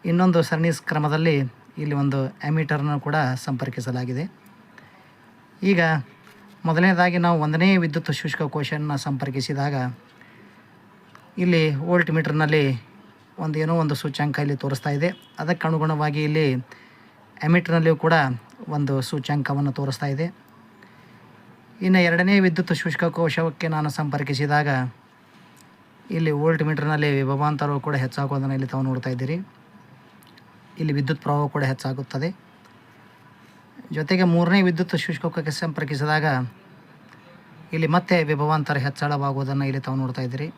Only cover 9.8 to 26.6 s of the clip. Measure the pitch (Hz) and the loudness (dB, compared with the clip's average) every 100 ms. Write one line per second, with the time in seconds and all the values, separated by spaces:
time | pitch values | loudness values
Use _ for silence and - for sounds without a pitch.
9.8 | 127 120 - - - - - - - - | -4 -8 -20 -20 -20 -20 -20 -20 -20 -20
10.8 | - - - - - - 180 165 156 139 | -20 -20 -20 -20 -16 -2 2 4 4 0
11.8 | 165 175 170 160 147 151 151 151 139 131 | 2 2 2 0 0 0 2 4 2 0
12.8 | - - - - - - 160 151 156 170 | -8 -20 -20 -20 -20 -8 -4 -2 0 0
13.8 | 156 143 151 - 147 139 147 143 139 135 | 0 -2 -4 -2 -2 0 -2 -2 -4 -4
14.8 | 127 139 170 - - - 151 175 160 160 | -2 0 -2 -4 -18 -10 -4 -2 0 0
15.8 | 156 151 151 147 151 156 147 127 123 - | 0 0 0 0 0 2 2 0 -4 -20
16.8 | - - - - - - 151 175 170 165 | -20 -20 -20 -20 -20 -6 2 2 4 2
17.8 | 160 156 160 160 135 120 - - - 151 | 4 2 4 4 2 -2 -10 -18 -6 -2
18.8 | 139 135 131 151 131 147 131 139 143 131 | 0 -2 -2 -6 -2 -2 0 0 -2 -2
19.8 | 139 131 143 139 170 - - - - - | -6 -4 -4 -2 -4 -6 -20 -20 -20 -20
20.8 | - - - - - - - - - - | -20 -20 -20 -20 -20 -20 -20 -20 -20 -4
21.8 | 185 185 175 170 180 202 185 160 175 160 | 4 4 6 4 4 4 4 2 -2 -2
22.8 | 165 147 170 - 165 151 165 143 165 156 | -2 -2 -2 0 0 0 -2 -2 -4 -2
23.8 | 151 139 147 139 139 135 147 147 147 131 | -2 -2 -4 -4 -4 -2 2 2 2 -2
24.8 | 123 - - _ _ - - - - - | -2 -8 -20 _ _ -20 -20 -20 -20 -20
25.8 | - - - 165 160 147 156 160 | -20 -20 -8 -2 0 2 2 2